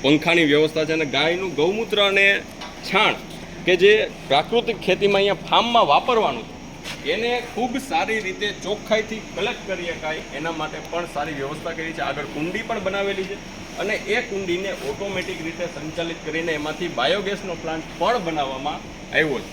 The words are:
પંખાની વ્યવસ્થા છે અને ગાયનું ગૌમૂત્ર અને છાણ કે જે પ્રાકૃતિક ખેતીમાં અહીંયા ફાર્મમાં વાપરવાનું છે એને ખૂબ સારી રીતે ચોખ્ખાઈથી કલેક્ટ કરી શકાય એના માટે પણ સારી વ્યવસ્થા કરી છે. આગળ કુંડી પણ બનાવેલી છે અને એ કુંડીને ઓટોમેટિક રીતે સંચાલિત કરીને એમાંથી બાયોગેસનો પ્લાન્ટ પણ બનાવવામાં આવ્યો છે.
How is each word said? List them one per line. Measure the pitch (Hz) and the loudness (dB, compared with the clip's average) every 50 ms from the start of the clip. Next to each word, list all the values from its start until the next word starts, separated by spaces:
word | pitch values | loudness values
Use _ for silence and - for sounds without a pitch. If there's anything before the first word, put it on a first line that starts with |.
પંખાની | - 135 156 151 - 170 170 170 160 | 4 6 6 6 6 4 4 6 6
વ્યવસ્થા | 143 147 147 156 156 - 160 156 | 6 6 6 6 4 2 0 0
છે | 151 160 | 2 0
અને | 160 156 | 0 0
ગાયનું | 135 135 139 151 165 175 185 190 185 147 | 0 0 2 2 2 2 0 -2 -2 2
ગૌમૂત્ર | 139 151 180 202 220 226 185 208 202 | 2 2 4 2 0 -2 0 2 4
અને | 202 196 196 196 196 196 196 190 - - - - - - - - - - - | 4 4 6 6 6 6 6 4 0 -6 -12 -12 -12 -12 -12 -12 -4 0 2
છાણ | 202 214 170 113 - - - - - - - - - - | 4 4 4 2 0 -4 -12 -12 -14 -14 -12 -12 -2 2
કે | 170 185 | 2 6
જે | 170 185 208 214 220 190 - - - - | 8 8 8 8 6 4 0 -6 -8 0
પ્રાકૃતિક | - 135 147 165 - 226 240 208 233 208 - | 2 2 2 4 4 2 0 2 0 -2 -2
ખેતીમાં | - 190 180 165 202 202 202 196 | 0 0 2 4 4 4 4 4
અહીંયા | 196 202 190 | 4 2 2
ફાર્મમાં | 160 - - 160 185 220 240 240 233 196 | 0 0 2 4 4 4 6 6 6 6
વાપરવાનું | 143 147 175 - 262 247 220 196 151 123 113 104 | 8 6 6 4 4 4 4 4 2 0 -2 -8
છે | - - - - - - - - - - - - 139 | -10 -14 -14 -14 -14 -14 -12 -12 -10 -10 -6 -4 -2
એને | 170 214 233 240 247 240 233 - - | -2 0 0 0 0 -2 -4 -4 -4
ખૂબ | 208 247 240 240 | -2 -2 -2 -2
સારી | 269 - - - 170 190 220 220 214 | -4 -4 -2 0 0 0 0 0 -2
રીતે | 202 190 180 180 208 208 - - - | -2 -4 -4 -4 -4 -4 -4 -4 -4
ચોખ્ખાઈથી | 202 208 208 - - 220 220 214 - 220 214 - - - | -4 -4 -4 0 0 2 2 2 -2 -6 -8 -10 -8 -4
કલેક્ટ | 165 196 247 240 - - | -4 -2 -2 -4 -6 -6
કરી | 196 185 175 175 | -6 -6 -4 -4
શકાય | 170 156 - 156 156 156 - - - - | -6 -6 -6 -6 -6 -6 -6 -8 -8 -8
એના | 139 156 165 | -6 -6 -4
માટે | 160 160 156 147 156 156 - - | -4 -4 -6 -6 -6 -10 -8 -6
પણ | 170 170 175 165 - | -6 -6 -4 -4 -4
સારી | 143 147 160 151 | -4 -4 -4 -4
વ્યવસ્થા | 139 135 139 151 151 - 170 | -4 -6 -6 -6 -6 -8 -8
કરી | 160 160 160 165 160 | -6 -6 -6 -6 -4
છે. | 156 | -4
આગળ | 135 135 139 147 143 | -4 -2 -4 -4 -6
કુંડી | 165 - 143 160 175 196 220 | -6 -6 -4 -4 -2 -2 -4
પણ | 226 - 226 214 185 | -4 -4 -4 -2 -2
બનાવેલી | 190 196 202 202 196 190 190 190 | -2 0 0 0 0 0 -2 -4
છે | 180 202 - - - - - - - - - | -4 -6 -10 -12 -12 -14 -14 -14 -10 -8 -6
અને | 175 208 214 | -4 -2 -4
એ | - - - 214 240 | -4 -2 0 0 0
કુંડીને | 240 - 202 196 196 170 175 185 196 196 | 0 -2 -4 -4 -2 -2 -2 -2 -2 -4
ઓટોમેટિક | 175 - 127 139 143 - 202 202 190 185 170 190 175 156 156 | -6 -4 -6 -6 -4 -4 -6 -4 -4 -4 -4 -4 -6 -6 -6
રીતે | 165 160 170 175 | -8 -6 -6 -6
સંચાલિત | 165 - 160 151 156 147 170 170 170 165 165 - | -6 -6 -8 -10 -6 -4 -4 -4 -4 -6 -6 -6
કરીને | 156 151 165 165 170 | -4 -4 -2 -2 -2
એમાંથી | 156 147 147 156 - 196 180 | -2 -2 -2 -4 -4 -4 -6
બાયોગેસનો | 160 120 117 127 147 185 208 190 196 202 190 - 185 170 | -4 0 0 2 2 2 2 0 -2 -4 -4 -4 -6 -6
પ્લાન્ટ | 165 - 160 160 160 160 - - - | -6 -4 -4 -4 -6 -6 -8 -4 0
પણ | 170 - - 226 175 | 2 2 2 2 0
બનાવવામાં | 165 160 151 139 135 135 131 143 147 165 - - - - - - - - | -2 -2 -2 -2 -2 -4 -4 -4 -6 -6 -6 -10 -14 -14 -14 -10 0 2
આવ્યો | 139 160 151 127 107 | 2 4 4 0 -2
છે. | 95 - | -4 -8